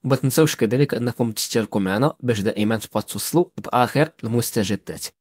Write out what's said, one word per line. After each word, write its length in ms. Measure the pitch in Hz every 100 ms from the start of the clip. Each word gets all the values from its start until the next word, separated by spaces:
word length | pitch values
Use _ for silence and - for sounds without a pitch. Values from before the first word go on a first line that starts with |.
وما 120 | 127 135
تنساوش 400 | 139 139 156 -
كذلك 380 | 113 123 143
أنكم 380 | 113 120 - 117
تشتركوا 480 | 107 - 117 107 107
معنا 320 | 95 101 143 -
باش 200 | 123 107
دائمًا 360 | 101 104 107 110
تبقاو 260 | - 107
توصلوا 420 | - 101 - 156 180 -
بآخر 460 | - 120 120 135 156 _
المستجدات. 800 | 113 120 120 117 98 101 - 80 - _